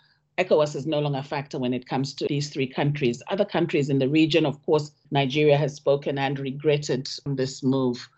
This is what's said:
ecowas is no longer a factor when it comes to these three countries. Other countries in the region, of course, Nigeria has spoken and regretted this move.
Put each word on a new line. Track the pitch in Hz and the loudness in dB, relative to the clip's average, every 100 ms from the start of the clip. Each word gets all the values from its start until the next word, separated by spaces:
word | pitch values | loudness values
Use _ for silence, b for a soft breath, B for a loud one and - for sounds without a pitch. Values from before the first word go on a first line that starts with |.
| b b _ - | b b _ -6
ecowas | 185 170 147 | 2 2 2
is | 151 151 | -2 -4
no | 147 | -2
longer | 147 135 | -2 -4
a | |
factor | 143 151 143 147 | -6 -8 -6 -4
when | 123 | -2
it | 123 - | -4 -4
comes | 131 139 | -4 -4
to | - 160 | -4 -4
these | 143 143 | -2 -4
three | 143 131 | -4 -4
countries. | - 143 147 127 120 - | 0 -2 2 0 -2 -4
Other | 196 | -2
countries | 202 170 170 156 139 | -2 0 0 0 0
in | 139 | 0
the | 135 | 2
region, | 156 156 160 151 | 4 4 4 2
of | - | -2
course, | - 151 147 - _ | 0 0 0 -10 _
Nigeria | 143 139 151 151 143 | 0 0 2 4 4
has | 151 | 2
spoken | - 143 139 165 139 | -2 0 0 0 -2
and | 139 139 | -2 -2
regretted | 139 143 156 147 147 131 - - 143 | -6 -2 0 0 0 -4 -4 -8 -6
this | 131 131 - | -2 -4 -2
move. | 131 135 127 117 - | 0 2 0 -2 -10